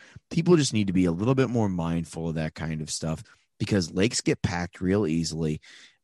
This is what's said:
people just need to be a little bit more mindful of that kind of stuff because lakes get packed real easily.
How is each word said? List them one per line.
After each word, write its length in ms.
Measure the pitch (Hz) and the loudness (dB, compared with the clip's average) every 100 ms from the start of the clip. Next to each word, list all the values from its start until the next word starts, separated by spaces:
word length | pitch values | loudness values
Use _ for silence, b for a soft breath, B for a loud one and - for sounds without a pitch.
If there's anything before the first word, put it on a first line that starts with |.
| B B - | B B -4
people 280 | 165 170 170 | 0 4 4
just 160 | 135 | 4
need 140 | 110 98 | 0 2
to 60 | |
be 120 | 92 90 | 2 2
a 60 | |
little 200 | 85 113 | 2 2
bit 160 | 131 120 | 2 2
more 200 | 120 104 | 2 0
mindful 580 | 87 82 85 82 82 82 | 0 -2 -2 -4 -6 -4
of 80 | 80 | -4
that 180 | 78 | -4
kind 280 | - 80 78 | -6 -6 -6
of 100 | 73 | -6
stuff 320 | - 80 78 b b b - | -6 -4 -6 b b b -8
because 360 | - 101 80 | -2 0 0
lakes 260 | 90 117 - | 0 0 0
get 220 | - - | -2 -2
packed 400 | - 87 87 - | -2 -2 -6 -4
real 260 | 90 101 87 | 0 2 2
easily. 540 | 82 80 80 80 76 B B B B | 0 -2 -2 -4 -4 B B B B